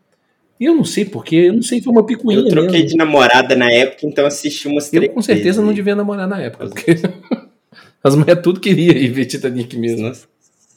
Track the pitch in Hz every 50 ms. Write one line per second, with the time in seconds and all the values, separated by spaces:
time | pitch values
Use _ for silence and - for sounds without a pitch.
0 | _ _ _ _ _ _ _ _ _ _ _ - 233 311 330 302 190 - - 190
1 | 208 - - 117 - - 160 165 175 175 208 226 220 - 247 240 - 262 233 226
2 | 214 220 240 226 - 226 202 208 269 226 170 156 165 180 180 170 156 135 156 165
3 | 160 156 151 139 123 120 120 131 - - 135 127 123 120 117 123 127 - - -
4 | - 151 143 151 143 143 143 - - 147 143 - - 143 147 147 143 - - 170
5 | 208 202 - 254 202 277 220 - - 175 196 220 208 214 214 208 190 202 202 202
6 | 208 208 202 202 185 185 202 185 139 117 - - - - - - - - 170 165
7 | - 180 - - - - 254 - - _ _ _ _ _ _ _ - _ _ _
8 | - 135 139 151 147 170 175 170 - 180 185 190 - 208 185 - 165 175 147 127
9 | 139 120 120 135 127 123 - 135 - 127 123 127 117 123 - 120 113 117 117 113
10 | 107 117 127 - - _ _ _ _ _ _ _ _ _ _